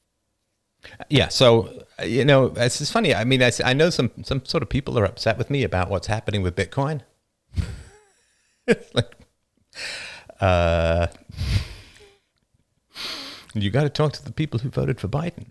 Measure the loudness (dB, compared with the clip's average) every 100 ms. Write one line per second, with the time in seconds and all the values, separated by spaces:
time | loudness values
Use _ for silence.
0 | _ _ _ _ _ _ _ _ -20 -18
1 | 0 2 2 4 6 6 2 -10 -18 -10
2 | -4 2 4 6 4 0 -2 -2 -2 0
3 | 2 2 2 4 4 2 2 4 4 2
4 | -2 -2 -6 -4 -2 -4 -2 -2 0 0
5 | 0 0 -2 -2 -2 -2 0 0 0 -2
6 | -4 -4 -2 -2 0 -2 -4 -2 -4 -4
7 | -10 _ _ _ _ -6 -4 -8 -16 -20
8 | _ _ _ _ _ _ -2 -2 -2 -4
9 | -4 -8 _ _ _ _ _ -14 -12 -12
10 | -14 -18 -18 0 2 4 4 2 2 2
11 | 0 -4 -14 -6 -2 -2 -2 -14 -20 -20
12 | -20 _ _ _ _ _ _ _ _ -14
13 | -12 -12 -14 -18 -10 -4 0 0 0 0
14 | -2 -2 -8 -6 -4 -4 -4 -2 -2 -2
15 | -4 -4 -6 -10 -16